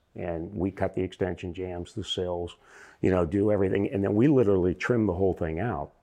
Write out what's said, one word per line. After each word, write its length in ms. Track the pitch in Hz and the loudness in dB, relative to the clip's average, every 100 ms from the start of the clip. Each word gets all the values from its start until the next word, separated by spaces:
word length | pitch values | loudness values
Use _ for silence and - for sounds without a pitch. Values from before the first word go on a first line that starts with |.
| _ 113 | _ -10
and 360 | 90 82 90 - | -8 -6 -8 -4
we 160 | 95 | -4
cut 240 | - 95 - | -2 -4 -2
the 80 | |
extension 500 | 92 - 92 87 92 | -6 -4 -4 -4 -8
jambs, 400 | 87 92 87 87 | -8 -8 -8 -10
the 100 | - | -10
sills, 540 | 92 - 90 87 87 - - - - - | -6 -4 -4 -4 -6 -12 -20 -20 -20 -2
you 100 | 95 | 2
know, 140 | 92 85 | 4 2
do 240 | 101 104 | 2 2
everything. 400 | 104 95 104 98 | 2 2 2 0
And 120 | 98 | 0
then 120 | 98 104 | 0 4
we 120 | 139 | 4
literally 460 | 135 101 95 90 | 6 4 4 2
trim 320 | 90 - 123 107 | 0 0 0 0
the 80 | |
whole 220 | 87 95 85 | 2 0 0
thing 240 | 82 80 | -4 -2
out. 320 | 117 78 76 _ | -4 -6 -8 _